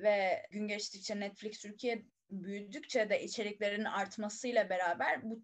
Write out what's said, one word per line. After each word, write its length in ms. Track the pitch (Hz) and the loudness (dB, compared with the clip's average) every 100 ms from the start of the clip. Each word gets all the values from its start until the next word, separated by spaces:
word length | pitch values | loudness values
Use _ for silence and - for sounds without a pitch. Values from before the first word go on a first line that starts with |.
ve 440 | 208 202 190 - - | 4 6 4 2 -2
gün 160 | 208 208 | -4 -2
geçtikçe 520 | 208 - 202 190 208 | -2 -4 -8 -6 -4
Netflix 420 | 202 - 214 214 | -4 -6 -8 -8
Türkiye 440 | 208 208 247 226 - _ _ | -12 -4 -2 -2 -4 _ _
büyüdükçe 800 | 196 180 202 202 285 - 247 214 | -8 -6 -6 -8 -10 -2 2 2
de 140 | 202 | 2
içeriklerin 600 | - - 208 208 202 208 | -2 -2 -4 0 0 2
artmasıyla 840 | 214 202 190 - 208 - 247 240 185 | 0 0 -2 -2 -4 -2 2 4 4
beraber 540 | 185 180 175 294 294 | 4 2 2 2 2
bu 200 | 220 226 | -2 -8